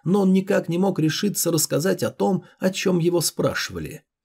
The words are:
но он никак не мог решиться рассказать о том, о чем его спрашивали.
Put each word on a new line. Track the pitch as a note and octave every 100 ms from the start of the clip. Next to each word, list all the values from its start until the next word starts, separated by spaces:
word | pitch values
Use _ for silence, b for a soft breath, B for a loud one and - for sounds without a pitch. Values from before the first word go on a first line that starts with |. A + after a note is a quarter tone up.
но | D3+ G3
он | F#3+
никак | F#3+ F#3+ G3 -
не | E3+
мог | F#3+ F#3
решиться | D#3 D3+ G#3 D#3 E3+
рассказать | E3 - C#3+ E3+ F#3+
о | A2
том, | - G3+ F#3 B B
о | F#3+
чем | F#3 F#3+ F3+
его | E3 F3
спрашивали. | D#3+ - C3 - - F2+ D2+ - _ _